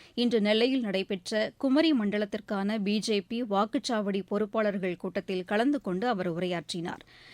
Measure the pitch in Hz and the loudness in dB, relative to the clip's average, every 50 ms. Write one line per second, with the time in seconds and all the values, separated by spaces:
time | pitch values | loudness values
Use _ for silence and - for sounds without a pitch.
0 | - - _ - 240 240 233 226 202 208 214 220 226 262 262 269 233 208 185 190 | -20 -12 _ 0 0 2 2 4 4 4 4 4 4 4 2 0 0 0 -2 -2
1 | 190 - 202 185 - - 226 214 220 - - _ - 269 254 294 320 330 311 247 | -2 -2 -4 -6 -6 -4 -2 -2 -2 -2 -4 _ 0 2 4 4 4 4 4 4
2 | 214 202 196 208 214 208 - 214 - - 214 196 196 202 214 226 196 196 208 220 | 2 2 0 0 -2 -2 -4 -8 -6 -4 -4 -2 -2 -2 -2 -2 0 0 0 0
3 | - - 220 202 185 - 226 233 247 208 196 196 208 220 - 285 - - 247 214 | 0 0 0 -2 -2 -2 -6 -6 -4 -2 0 0 0 0 0 -4 -2 0 -2 -2
4 | 208 196 196 202 190 - 208 208 214 202 - 220 214 208 202 202 185 185 175 - | 0 0 -2 -2 -2 -2 -2 -2 -2 0 0 0 0 2 0 0 -2 -2 -4 -4
5 | - 190 175 202 185 - 190 185 180 180 208 208 240 285 294 277 - 202 180 185 | -6 -6 -6 -6 -6 -4 -6 -6 -4 -2 0 2 2 2 2 0 -2 -2 -4 -2
6 | 214 247 240 185 185 180 165 165 180 180 180 170 156 - - 180 165 180 - - | 0 0 -2 0 -2 -2 -2 -2 -2 -2 -2 -4 -4 -6 -8 -6 -6 -6 -8 -10
7 | - - - - - - | -14 -20 -20 -20 -20 -20